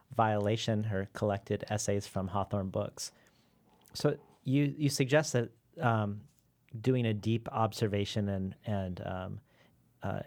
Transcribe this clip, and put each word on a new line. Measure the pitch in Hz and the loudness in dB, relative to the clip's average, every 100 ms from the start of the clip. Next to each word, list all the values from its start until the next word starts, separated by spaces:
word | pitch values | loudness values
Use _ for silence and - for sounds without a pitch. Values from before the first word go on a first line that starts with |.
| - - | -8 2
Violation, | 110 107 104 113 - 107 | 4 4 2 0 0 0
her | 110 98 98 | 0 -2 -4
collected | - 110 98 - 104 - | -2 -2 -2 -2 -4 -2
essays | 107 - 101 - | -4 0 -2 -2
from | 98 95 | -4 -2
Hawthorne | 101 95 101 95 | -2 -2 -2 -2
Books. | 101 101 - - _ _ _ _ _ _ _ - - | -4 -6 -8 -14 _ _ _ _ _ _ _ -18 -2
So | 147 - - _ | 0 0 -8 _
you, | - 139 143 139 | 0 2 2 2
you | 143 | 0
suggest | - 135 147 147 | 2 4 4 4
that, | 123 117 - _ - | 0 -2 -6 _ -2
um, | 135 113 104 104 - _ _ _ _ 113 | 2 2 0 -4 -12 _ _ _ _ -4
doing | 113 127 117 | 2 2 2
a | |
deep | 107 110 113 - | 2 0 0 0
observation | - 110 - 110 101 101 110 101 | 0 0 2 0 0 0 0 0
and, | 98 95 - - | -2 -4 -6 -4
and, | 101 95 87 95 | -2 -2 -6 -6
um, | 92 92 101 - _ _ _ _ _ | -6 -8 -12 -16 _ _ _ _ _
uh, | 101 98 | -6 -6